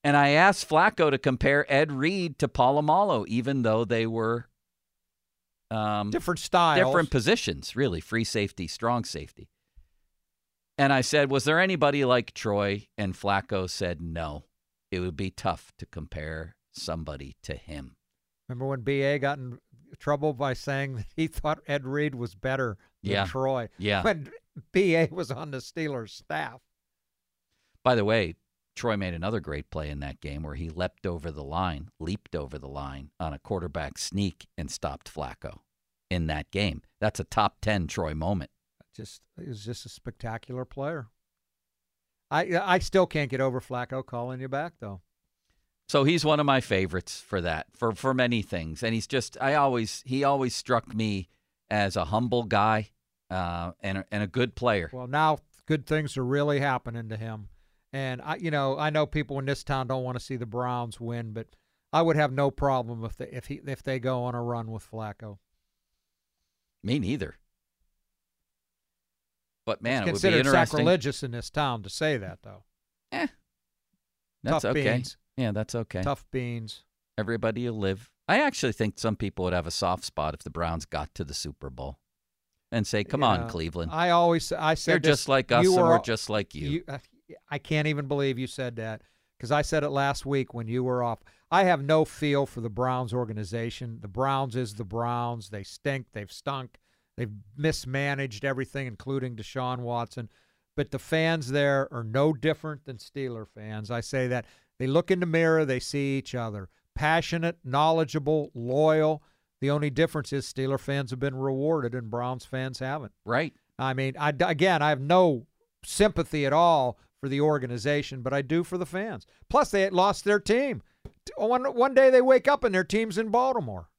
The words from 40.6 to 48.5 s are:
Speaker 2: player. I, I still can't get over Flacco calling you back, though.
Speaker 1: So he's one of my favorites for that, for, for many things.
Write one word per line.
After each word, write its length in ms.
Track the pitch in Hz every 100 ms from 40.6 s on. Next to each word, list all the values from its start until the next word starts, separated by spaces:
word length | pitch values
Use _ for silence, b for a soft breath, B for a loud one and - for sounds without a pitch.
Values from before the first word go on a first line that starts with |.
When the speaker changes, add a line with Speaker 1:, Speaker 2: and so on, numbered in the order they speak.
Speaker 2:
player. 440 | 127 - 143 165 110 _ _ _ _ _ _ _ _ _ _ _ _
I, 280 | 147 175 175
I 200 | 196 180
still 260 | - 190 175
can't 240 | 156 139
get 100 | 131
over 200 | 131 127
Flacco 440 | - 123 123 131
calling 360 | 123 120 123 127
you 80 | 131
back, 260 | 135 165 _
though. 200 | 107 95 _ _ _ _ _ _ _ _ -
Speaker 1:
So 160 | 147
he's 200 | 139 170
one 140 | 151 151
of 60 | 143
my 140 | 131
favorites 600 | - 95 95 90 - -
for 200 | - 98
that, 260 | 85 78 -
for, 180 | - 117
for 200 | 101 135
many 300 | 127 123 117
things. 400 | 98